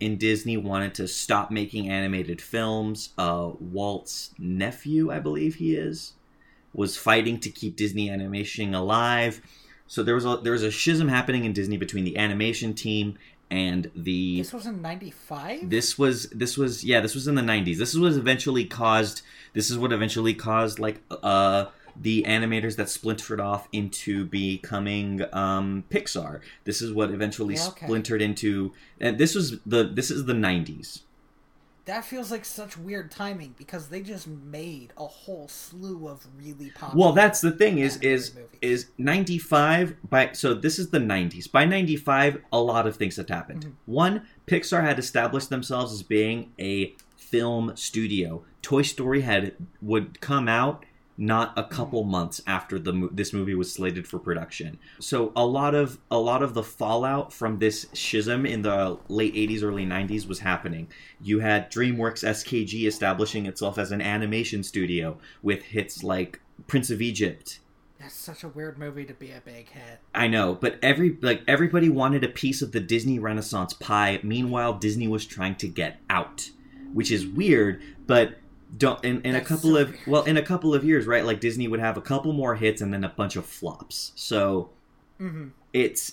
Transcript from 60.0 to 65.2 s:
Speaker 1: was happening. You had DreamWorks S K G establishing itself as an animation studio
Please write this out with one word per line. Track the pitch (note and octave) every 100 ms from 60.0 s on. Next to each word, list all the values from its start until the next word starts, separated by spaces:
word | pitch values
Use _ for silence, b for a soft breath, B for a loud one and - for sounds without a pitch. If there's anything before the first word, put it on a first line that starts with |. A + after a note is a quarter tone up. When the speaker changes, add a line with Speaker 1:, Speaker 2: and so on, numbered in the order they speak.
| G2 G#2+ F#2+
Speaker 1:
was | F#2
happening. | F#2+ F2 F2+ E2 D#2+ B B -
You | G2+ G#2+
had | A2 G#2 -
DreamWorks | A2+ B2 A#2+ A2+ A2+ G#2+
S | G#2+
K | - A#2+ G2
G | A2 G#2+
establishing | G#2+ G2 F#2 G#2 A2 G2
itself | - G2+ G2
as | F#2+
an | G2+
animation | G2+ G#2 G#2+ A2 A#2 G#2
studio | F#2+ G#2 F2 F2 D#2+ D#2